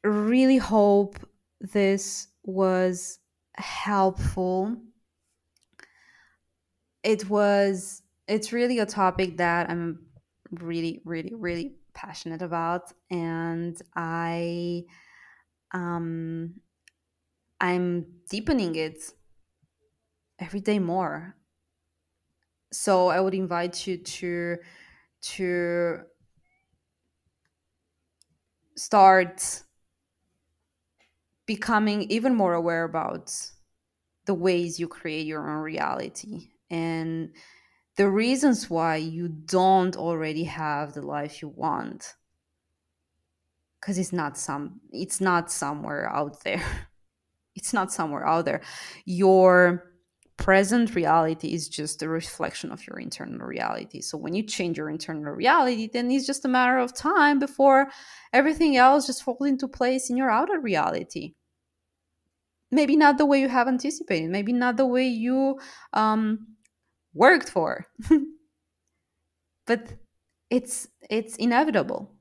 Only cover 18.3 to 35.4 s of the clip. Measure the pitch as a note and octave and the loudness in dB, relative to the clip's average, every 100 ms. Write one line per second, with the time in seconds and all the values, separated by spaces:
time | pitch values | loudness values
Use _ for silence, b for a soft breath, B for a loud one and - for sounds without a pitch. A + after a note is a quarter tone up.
18.3 | G3+ A3 C#4 F3+ D#3+ D#3 D#3 - _ _ | -8 -2 0 0 -2 -6 -8 -20 _ _
19.3 | _ _ _ _ _ _ _ _ _ _ | _ _ _ _ _ _ _ _ _ _
20.3 | _ E3+ G3+ G3+ G#3 F3 F3+ E3+ D3+ F3 | _ -10 -6 -2 0 0 -2 -2 -6 -12
21.3 | - _ _ _ _ _ _ _ _ _ | -20 _ _ _ _ _ _ _ _ _
22.3 | _ _ _ _ - - F#3+ F3+ E3+ F#3+ | _ _ _ _ -6 0 4 4 2 0
23.3 | F#3+ F#3 F3 F3+ F3+ - F3 - - F3 | -2 -2 -4 -4 -6 -8 -8 -8 -10 -6
24.3 | F3 E3+ E3+ E3+ b b b b _ - | -6 -6 -8 -12 b b b b _ -14
25.3 | - F3+ F3+ F3 F3 E3+ D#3+ - _ _ | -6 -2 -2 -2 0 -2 -4 -12 _ _
26.3 | _ _ _ _ _ _ _ _ _ _ | _ _ _ _ _ _ _ _ _ _
27.3 | _ _ _ _ _ _ _ _ _ _ | _ _ _ _ _ _ _ _ _ _
28.3 | _ _ _ _ - - G#3+ F#3+ F#3+ F3+ | _ _ _ _ -16 0 8 8 8 4
29.3 | - - - _ _ _ _ _ _ _ | -4 -8 -8 _ _ _ _ _ _ _
30.3 | _ _ _ _ _ _ _ _ _ _ | _ _ _ _ _ _ _ _ _ _
31.3 | _ - G#3 - A3 G#3+ G#3 G#3 A3 B3 | _ -8 -6 0 0 2 0 -2 0 0
32.3 | A#3+ F#3+ E3+ E3+ E3 E3 D#3+ - - - | 2 2 2 0 -2 -2 -4 -6 -8 -10
33.3 | - - _ _ _ _ _ _ _ - | -12 -12 _ _ _ _ _ _ _ -6
34.3 | F3+ F3+ F3 F3 E3+ E3+ - E3+ D#3 D#3 | 0 2 0 -2 -6 -10 -10 -10 -8 -6
35.3 | D#3 | -8